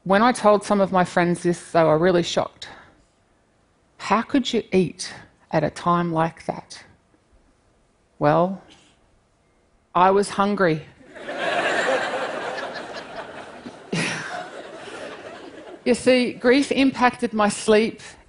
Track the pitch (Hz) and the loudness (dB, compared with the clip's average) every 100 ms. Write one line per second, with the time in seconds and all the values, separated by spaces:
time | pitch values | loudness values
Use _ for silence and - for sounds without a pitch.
0 | 175 196 240 247 208 208 - 208 185 185 | 2 4 4 4 4 4 4 0 2 2
1 | 175 - 175 170 175 175 - 170 160 156 | 2 2 2 2 0 -2 0 2 4 4
2 | 175 175 165 - - - - - - _ | 4 2 2 -2 -4 -6 -20 -20 -20 _
3 | _ _ _ _ _ _ _ _ _ - | _ _ _ _ _ _ _ _ _ -12
4 | - 214 - 285 240 233 - 185 175 - | -2 -2 0 -2 0 -4 0 0 0 -4
5 | - - - _ - 165 151 - 175 175 | -14 -16 -20 _ -4 -2 -2 -2 0 0
6 | 175 160 165 - - - - - - _ | 0 -2 -2 -4 -10 -10 -12 -20 -20 _
7 | _ _ _ _ _ _ _ _ _ _ | _ _ _ _ _ _ _ _ _ _
8 | _ - 147 160 180 190 - - _ _ | _ -2 2 2 0 -4 -14 -20 _ _
9 | _ _ _ _ _ _ _ _ _ 170 | _ _ _ _ _ _ _ _ _ 2
10 | 185 196 202 - 202 202 180 156 - - | 4 4 0 0 0 2 0 0 -6 -20
11 | - - - - - - - - - 523 | -20 -16 -12 -6 -4 -2 -2 0 0 -2
12 | - - - - - - - - - - | -2 -6 -6 -8 -8 -8 -10 -12 -12 -14
13 | - - - - - - - - - 165 | -14 -14 -14 -16 -18 -18 -18 -18 -8 -6
14 | - - - - - - - - - - | -4 -6 -8 -10 -12 -14 -16 -16 -16 -14
15 | - - - - - - - - 247 233 | -14 -14 -16 -18 -18 -18 -18 -4 0 2
16 | 247 254 240 - 247 269 277 - 269 - | 4 4 2 0 4 4 2 2 2 4
17 | 247 240 240 214 208 - - 214 226 - | 2 2 -2 2 0 2 2 4 2 -4
18 | - - | -14 -16